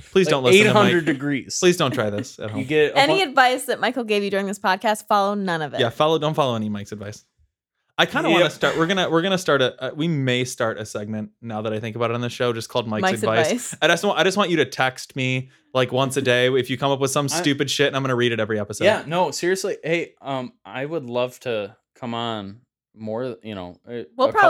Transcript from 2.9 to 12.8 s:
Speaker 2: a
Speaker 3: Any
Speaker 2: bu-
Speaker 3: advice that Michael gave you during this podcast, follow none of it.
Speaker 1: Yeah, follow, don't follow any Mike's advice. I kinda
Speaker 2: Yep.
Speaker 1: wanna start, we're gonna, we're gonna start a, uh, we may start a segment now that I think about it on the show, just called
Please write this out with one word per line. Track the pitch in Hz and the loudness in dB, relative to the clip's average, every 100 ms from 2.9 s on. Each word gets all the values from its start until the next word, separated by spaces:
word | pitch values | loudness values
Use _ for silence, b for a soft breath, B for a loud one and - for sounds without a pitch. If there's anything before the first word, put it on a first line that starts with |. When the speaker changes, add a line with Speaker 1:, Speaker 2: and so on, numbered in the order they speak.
Speaker 2:
a | - | 4
Speaker 3:
Any | 285 381 | 2 2
Speaker 2:
bu- | 339 | 2
Speaker 3:
advice | 262 254 262 262 | 4 4 2 -4
that | 226 | -2
Michael | 208 262 | -2 -4
gave | 220 208 | -2 -2
you | 202 | 0
during | 196 196 | -2 -4
this | 202 | -4
podcast, | 196 190 220 214 - | -2 0 0 -2 0
follow | 208 196 | 0 2
none | 208 196 170 | -2 -4 -4
of | 240 | -4
it. | - | -2
Speaker 1:
Yeah, | 117 | -2
follow, | - 156 160 | 2 2 2
don't | 151 | 0
follow | 156 135 | 0 0
any | 113 107 | 0 -4
Mike's | 104 101 | -6 -8
advice. | 104 101 - _ _ _ _ _ _ _ - | -12 -12 -14 _ _ _ _ _ _ _ -2
I | 170 | 0
kinda | 277 339 | 0 2
Speaker 2:
Yep. | 175 | 4
Speaker 1:
wanna | 160 | 2
start, | - 143 147 | 2 0 2
we're | 165 | 0
gonna, | 190 165 | 0 2
we're | 165 | 0
gonna | 190 185 | 2 0
start | 170 139 | 2 2
a, | 127 - | 2 -2
uh, | 131 | -8
we | 151 170 | -4 -2
may | 151 131 123 | 0 0 0
start | 127 - 117 107 | -2 -2 -4 -4
a | |
segment | 107 110 104 110 104 _ | -8 -8 -6 -8 -8 _
now | 117 110 | -10 -8
that | 110 | -6
I | 107 | -6
think | 113 113 | -6 -4
about | 117 | -2
it | |
on | 120 | -2
the | 120 | -4
show, | - 123 | -2 -2
just | 113 - | -2 -4
called | 123 | -4